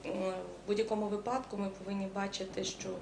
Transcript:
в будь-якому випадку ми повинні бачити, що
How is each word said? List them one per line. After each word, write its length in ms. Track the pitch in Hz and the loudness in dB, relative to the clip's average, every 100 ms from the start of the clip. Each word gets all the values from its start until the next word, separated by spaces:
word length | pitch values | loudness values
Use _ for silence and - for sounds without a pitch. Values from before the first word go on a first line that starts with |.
в 280 | 165 180 190 185 180 - - | -2 0 0 0 -4 -6 2
будь-якому 400 | 208 220 214 208 | 4 4 4 2
випадку 500 | 208 233 262 254 202 | 0 2 0 0 -2
ми 120 | 196 | -2
повинні 380 | 190 196 196 135 | -2 -2 -2 0
бачити, 500 | 101 98 - 95 - | 0 -2 -2 -4 -2
що 240 | - - - - | -2 -2 -6 -4